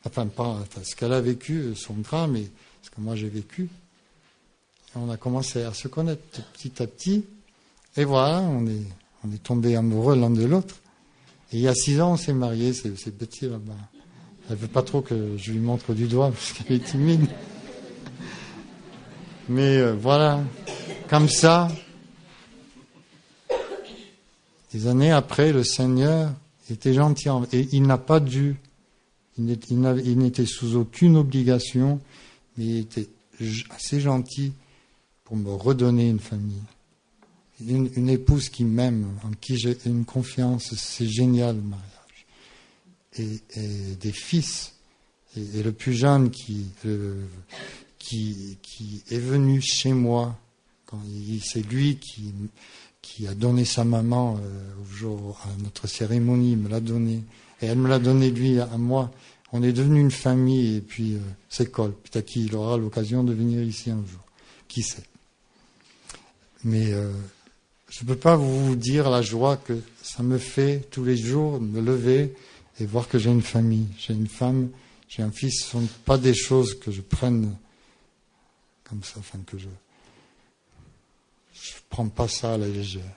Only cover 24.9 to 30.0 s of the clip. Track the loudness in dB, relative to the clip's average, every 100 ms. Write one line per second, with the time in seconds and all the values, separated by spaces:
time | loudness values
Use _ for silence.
24.9 | 4 6 6 2 2 4 4 2 0 2
25.9 | 4 4 2 0 -4 _ _ -12 -2 2
26.9 | 4 4 2 0 0 0 0 2 4 4
27.9 | 4 4 4 4 0 0 -2 _ _ _
28.9 | _ _ _ _ -4 -2 -2 0 2 2
29.9 | 2